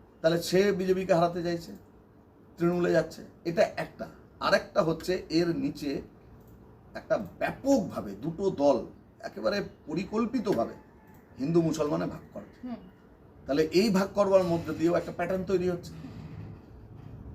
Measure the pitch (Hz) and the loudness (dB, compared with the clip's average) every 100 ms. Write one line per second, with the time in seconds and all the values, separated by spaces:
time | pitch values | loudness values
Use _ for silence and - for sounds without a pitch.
0 | - - 160 170 - 180 202 180 185 185 | -20 -2 2 2 4 4 4 4 2 2
1 | 185 170 170 180 170 170 - - - - | 4 4 4 2 -2 -4 -6 -16 -18 -20
2 | - - - - - - 170 175 175 170 | -20 -20 -20 -20 -20 0 2 2 4 2
3 | 156 - - - - 170 - - 160 - | 0 -6 -18 -10 -2 2 2 0 -8 -10
4 | - - - - 139 202 - - 165 160 | -14 -14 -20 -6 2 2 2 0 0 0
5 | - 185 - 160 175 147 135 - 147 139 | -2 -4 0 2 2 0 -2 -4 -6 -6
6 | - - - - - - - - - - | -8 -18 -20 -20 -20 -20 -20 -20 -16 -12
7 | - - 196 - 147 170 262 277 170 - | -2 -2 -2 -4 -4 -2 2 2 2 -6
8 | 101 98 143 165 196 156 143 123 85 - | -8 -8 -8 -2 -2 4 4 4 0 -14
9 | - - - - 180 202 - - - 160 | -20 -16 -14 -4 -2 0 -4 -10 -8 -6
10 | 185 214 233 262 208 113 113 - - - | -2 -2 0 0 0 0 -2 -6 -20 -20
11 | - - - - 139 170 160 147 147 165 | -20 -20 -20 -6 0 2 2 0 -2 -2
12 | - - - - - - 254 226 - - | -4 -8 -14 -16 -18 -16 -12 -12 -14 -20
13 | - - - - - 143 156 170 226 185 | -20 -20 -20 -14 -2 0 2 4 4 4
14 | 196 - 196 190 180 170 151 151 165 170 | 2 2 4 6 4 0 -2 0 2 2
15 | - 160 175 185 185 190 180 175 - - | -2 -4 -2 -2 0 0 0 -2 -6 -14
16 | - - - - - - - - - - | -14 -14 -14 -14 -14 -16 -18 -20 -20 -18
17 | - - - | -16 -16 -4